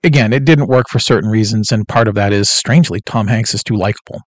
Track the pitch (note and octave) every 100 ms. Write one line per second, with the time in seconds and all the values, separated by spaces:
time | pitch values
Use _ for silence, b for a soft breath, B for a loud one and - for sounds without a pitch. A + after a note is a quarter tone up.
0 | E3+ D3+ A2 C3+ C#3 D3+ C#3+ B2+ A#2+ A#2+
1 | - A#2 G#2+ A2 G#2 A2 G#2 A2 G2+ A#2
2 | A2 G2+ G2+ G2+ G2+ - - D#3 D#3+ E2+
3 | - A#2 G#2 A2+ A2 G#2+ - G#2+ F#2+ -
4 | - - -